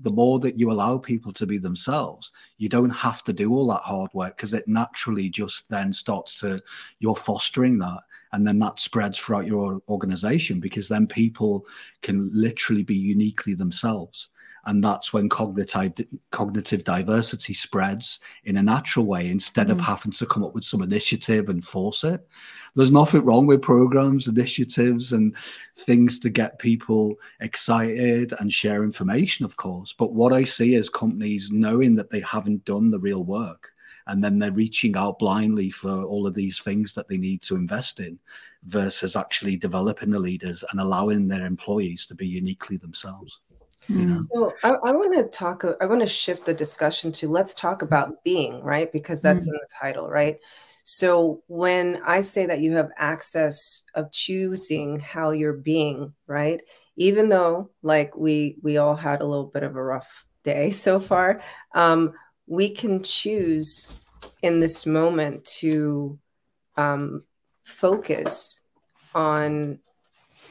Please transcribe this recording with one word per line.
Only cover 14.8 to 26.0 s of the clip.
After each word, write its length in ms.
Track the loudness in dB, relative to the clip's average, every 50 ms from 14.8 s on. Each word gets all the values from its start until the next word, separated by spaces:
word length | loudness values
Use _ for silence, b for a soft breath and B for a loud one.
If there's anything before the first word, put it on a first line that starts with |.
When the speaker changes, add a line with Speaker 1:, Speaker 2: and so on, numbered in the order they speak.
| 4
Speaker 1:
that's 300 | 2 2 0 -2 -2 -2
when 160 | 0 0 0
cognitive, 760 | 0 -2 -2 -4 -2 -4 -4 -2 -2 -2 -2 -2 -2 -6 -10 -10 -10 -18 _ _
cognitive 520 | -6 -4 -4 -2 -4 -4 -4 -2 -4 -4 -2
diversity 720 | 0 -2 0 0 2 2 0 0 0 -4 -8 -8 -8 -8
spreads 640 | -8 -8 -4 -2 -2 0 0 -2 -4 -6 -8 -8 -10 B B B B B
in 140 | -2 0 2
a 40 |
natural 440 | 4 4 4 2 0 -2 0 0 0
way 240 | 0 0 -2 -2 -2
instead 400 | -2 -2 -4 -4 0 0 2 2
of 60 | 2 0
Speaker 2:
Mm. 60 | 0
Speaker 1:
having 260 | -2 -4 -4 -4 -8
to 140 | -6 -6 -4 -2
come 160 | -2 -2 -2
up 100 | -4 -4
with 120 | -8 -6
some 180 | -4 -2 -2 0
initiative 640 | 0 0 0 0 -2 -4 -2 0 0 0 0 0 0
and 140 | -4 -6 -6
force 400 | -6 -6 -4 -4 -4 -2 -2 -2
it. 240 | -2 -2 -4 -6 B B B B B B B B B B
There's 160 | 4 6 8
nothing 320 | 8 8 8 8 6 4 6
wrong 240 | 6 6 6 8 8
with 160 | 6 6 6
programs, 640 | 6 6 6 6 6 6 4 4 4 2 0 0 0
initiatives, 840 | 2 2 2 0 0 -4 -4 -2 0 0 2 2 2 0 -2 0 2
and 200 | 2 2 2 0 B B B B B B B B
things 440 | -8 0 4 6 6